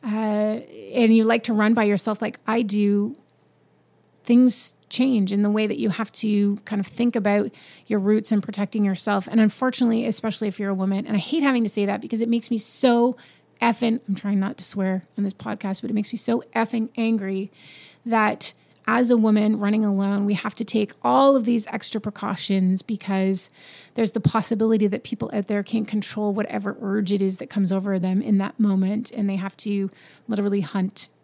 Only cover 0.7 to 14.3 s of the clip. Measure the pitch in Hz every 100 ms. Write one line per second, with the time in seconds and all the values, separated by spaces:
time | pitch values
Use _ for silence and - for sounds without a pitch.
0.7 | - 214 247 226 226 220 233 226 214 214
1.7 | 226 214 202 - 208 - - - 233 220
2.7 | 202 202 202 208 269 _ _ _ _ _
3.7 | _ _ _ _ _ - 240 254 - -
4.7 | - _ - 262 240 190 202 208 214 214
5.7 | - 226 180 220 - 214 208 202 202 -
6.7 | 208 196 - 240 233 202 208 202 - -
7.7 | - _ 214 196 214 214 214 - 202 202
8.7 | 220 202 185 - 202 185 226 214 - 262
9.7 | 247 240 226 233 208 220 - 214 190 202
10.7 | 190 190 196 - 208 - 320 285 254 220
11.7 | 202 202 202 - 226 226 233 - 226 -
12.7 | - 262 233 233 247 - _ _ _ 233
13.7 | 226 240 226 - 190 208